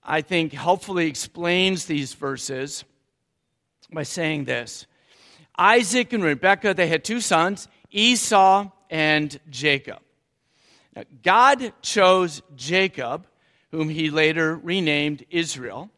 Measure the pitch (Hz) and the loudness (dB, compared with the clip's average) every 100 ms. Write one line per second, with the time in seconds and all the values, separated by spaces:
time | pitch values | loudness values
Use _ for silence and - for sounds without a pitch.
0 | - 156 147 175 160 139 135 185 - 185 | -2 -4 -2 -2 -2 -4 -2 -2 0 -2
1 | 160 127 - - 170 180 185 185 - 147 | -2 -4 -12 -6 -2 0 0 -2 -4 -4
2 | 131 - 139 135 - 131 139 - - _ | -4 -8 -8 -8 -8 -8 -8 -10 -16 _
3 | _ _ _ _ _ _ _ _ _ 165 | _ _ _ _ _ _ _ _ _ -10
4 | 139 - 160 156 131 127 117 - - _ | -8 -4 -4 -4 -4 -6 -8 -16 -20 _
5 | _ _ _ _ 160 - 180 233 214 240 | _ _ _ _ _ 2 4 4 4 0
6 | 240 233 170 143 185 196 214 190 170 160 | 0 0 0 2 2 2 2 0 0 0
7 | - 233 220 170 170 202 - _ _ 202 | -2 -6 0 2 2 -2 -12 _ _ 0
8 | 220 247 - 208 190 190 202 _ _ 160 | 2 2 2 6 6 6 0 _ _ -2
9 | 156 151 151 143 - 127 147 139 135 - | 2 2 0 -8 -16 -4 0 0 -4 -18
10 | _ _ _ _ _ _ _ _ _ - | _ _ _ _ _ _ _ _ _ -20
11 | - 131 175 196 254 277 247 - - 220 | -20 -6 2 6 6 4 -4 -10 -6 2
12 | 185 185 180 143 _ 139 131 180 190 - | 4 4 2 -6 _ -16 -4 0 0 -2
13 | 123 147 185 _ _ _ _ 160 156 156 | -8 -8 -12 _ _ _ _ -6 -4 -2
14 | 156 151 156 160 160 160 175 185 165 147 | -2 2 2 2 -2 -2 -4 -2 0 0
15 | 147 147 - 175 165 135 123 101 190 | -2 -6 -6 -6 -4 -8 -10 -12 -16